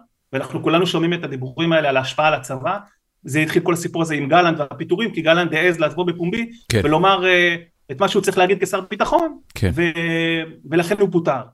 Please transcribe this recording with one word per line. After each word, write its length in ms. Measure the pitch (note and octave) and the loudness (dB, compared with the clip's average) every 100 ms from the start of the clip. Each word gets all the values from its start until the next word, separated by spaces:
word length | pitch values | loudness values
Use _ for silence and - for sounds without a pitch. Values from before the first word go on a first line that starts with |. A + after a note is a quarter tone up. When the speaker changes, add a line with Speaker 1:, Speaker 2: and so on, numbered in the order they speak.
| _ _ _ | _ _ _
Speaker 1:
ואנחנו 300 | C3+ - E3 | -8 -6 -4
כולנו 240 | D#3+ E3 F3+ | 2 2 2
שומעים 260 | E3 E3 | 0 0
את 100 | E3+ | -2
הדיבורים 500 | D3 C3+ C3 D3 E3 | -6 -8 -8 -4 0
האלה 160 | D#3+ C#3+ | 2 2
על 80 | C3 | 0
ההשפעה 300 | B2+ - D#3 | -2 0 0
על 60 | |
הצבא, 440 | C#3 B2+ C3 D3+ G3+ - _ _ _ | 0 -4 -8 -6 -6 -10 _ _ _
זה 160 | - D3 | -4 -2
התחיל 220 | D#3 E3+ | 2 0
כל 120 | - | 0
הסיפור 280 | E3 F3 E3+ | -2 -4 -4
הזה 140 | D#3+ D3 | -2 -2
עם 140 | C#3 | 2
גלנט 300 | E3+ F3 D3 | 4 4 0
והפיטורים, 520 | C#3+ B2+ E3 F3+ A3+ | -6 -8 -4 -2 -2
כי 100 | E3 | 0
גלנט 320 | D#3 E3+ E3+ | 2 2 2
העז 260 | D#3 F3+ E3 | 2 0 2
לעזבו 260 | D3+ D3+ F3+ | -2 0 -4
בפומבי, 460 | E3+ E3+ A#3 A#3 - - | -2 -4 -4 -6 -12 -2
Speaker 2:
כן. 120 | G#2+ | 0
Speaker 1:
ולומר, 420 | D3 D#3 G3 F#3+ F#3 | 2 4 4 4 4
אה, 300 | F3+ F3 E3+ E3+ _ - | 4 4 0 -8 _ -14
את 100 | C3 | -2
מה 60 | G3 | 0
שהוא 160 | G3+ | 2
צריך 140 | G3 F#3+ | 2 2
להגיד 260 | F3+ G3 | 2 2
כשר 180 | F#3 F#3+ | 0 -4
ביטחון, 580 | F#3+ G#3 G#3+ D#4+ E4 D4 _ | -6 -4 0 2 0 -6 _
Speaker 2:
כן. 180 | - F#2+ | -2 -2
Speaker 1:
ו-, 180 | C3+ E3+ E3 E3 E3 E3 E3 D#3+ D3+ C#3 | 0 -2 -2 -2 -2 0 -2 -6 -14 -2
ולכן 260 | E3 E3+ G3+ | 0 0 0
הוא 100 | G3 | 2
פוטר. 300 | F3+ E3+ C3 G#2+ | 2 0 -2 -6